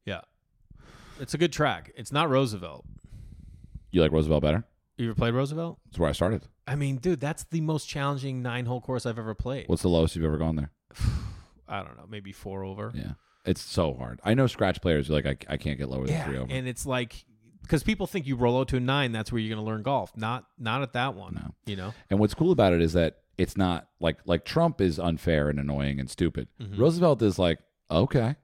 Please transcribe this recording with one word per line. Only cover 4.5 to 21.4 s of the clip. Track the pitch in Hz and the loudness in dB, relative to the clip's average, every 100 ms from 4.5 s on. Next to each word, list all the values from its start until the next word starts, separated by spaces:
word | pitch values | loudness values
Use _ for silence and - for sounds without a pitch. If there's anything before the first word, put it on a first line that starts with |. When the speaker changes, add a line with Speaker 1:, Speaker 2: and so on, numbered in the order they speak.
| 85 113 _ _ - | 2 -2 _ _ -6
Speaker 1:
You | 117 | -4
ever | 107 | 0
played | 117 | 0
Roosevelt? | 120 139 151 170 - _ | 0 -2 -4 -8 -10 _
Speaker 2:
That's | - | -2
where | 80 | 0
I | |
started. | - 90 110 - _ - | 2 0 0 -6 _ -6
Speaker 1:
I | 143 | -2
mean, | 139 135 | -2 -2
dude, | 120 160 | -2 -2
that's | 139 160 - | -2 -6 -4
the | 165 | -2
most | 156 156 - | 0 -2 -4
challenging | 151 139 139 135 131 | -4 -2 -2 -4 -4
nine-hole | 123 120 120 123 | -4 -4 -4 -4
course | - 127 127 | -4 -4 -2
I've | 113 | -6
ever | 110 107 | -6 -6
played. | 123 135 87 | -4 -6 -2
Speaker 2:
What's | 87 | 0
the | 92 | 4
lowest | 85 80 82 | 4 4 2
you've | 80 | 0
ever | 76 | 0
gone | 80 80 | 0 -2
there? | 71 _ _ - | -4 _ _ -2
Speaker 1:
<sighs> | - - - - - _ - | 0 0 -6 -14 -20 _ -10
I | 101 | -10
don't | 95 60 | -10 -16
know. | 82 | -16
Maybe | 107 98 | -14 -14
four | 95 101 95 | -14 -12 -8
over. | 95 98 107 113 | -8 -8 -8 -8
Speaker 2:
Yeah. | - - _ _ - | -10 -12 _ _ -4
It's | 90 | -4
so | - - 80 | -2 0 0
hard. | 64 60 60 | 0 -8 -6
I | - | 0
know | 120 127 | 4 4
scratch | - 98 87 | 2 0 2
players | 92 78 69 | 2 2 4
are | |
like, | 76 67 | 0 2
"I, | 67 - | -4 -4
I | 73 | -4
can't | 76 71 | -4 -4
get | 67 | -4
lower | 65 65 | -4 -2
than | 160 | -2
Speaker 1:
Yeah, | - | -2
Speaker 2:
three | 67 | -6
over." | 90 | -4
Speaker 1:
and | 131 127 | -6 -6
it's | 120 143 | -8 -4
like, | 127 120 - _ _ _ - - | -2 -4 -10 _ _ _ -20 0
'cause | 160 | 0
people | - 214 196 | 2 0 -2
think | 196 139 | -4 -2
you | 127 | 2
roll | 120 127 | 4 4
out | 131 | 2
to | 131 | 0
a | |
nine, | 123 139 131 | 2 0 0
that's | 113 107 | -2 -4
where | 117 | -4
you're | 110 110 | -2 -4
gonna | 107 | -4
learn | 110 | -4
golf. | 107 139 92 - | -2 -2 -2 -6
Not, | 110 120 - _ | -4 -6 -8 _
not | 113 123 | -4 -2
at | 135 | -2
that | 127 127 98 | -2 -4 -4
one, | 92 | -12
Speaker 2:
No. | 87 | -10